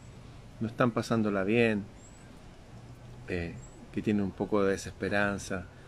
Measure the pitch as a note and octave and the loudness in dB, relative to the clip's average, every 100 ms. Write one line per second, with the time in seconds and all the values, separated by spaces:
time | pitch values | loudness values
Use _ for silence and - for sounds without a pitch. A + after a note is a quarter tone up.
0 | - - - - - - A2+ - B2+ A2+ | -18 -18 -18 -18 -14 -6 -4 2 2 4
1 | - A#2 G#2+ G2+ F#2+ A#2 A2+ G#2 G2+ - | 2 2 2 2 4 6 6 4 -2 -10
2 | - - - - - - - - - - | -18 -20 -18 -18 -18 -18 -18 -16 -16 -16
3 | - - - F2+ E2+ - - - - G2+ | -16 -14 -6 -4 -4 -8 -14 -16 -8 -2
4 | A2 G#2 F#2+ - G2+ G#2 G2 F#2+ F#2+ - | 2 2 2 -2 2 4 4 2 -2 -4
5 | F#2+ G2+ G2+ G2 - F#2+ F2 - | 0 2 2 0 -4 -6 -6 -14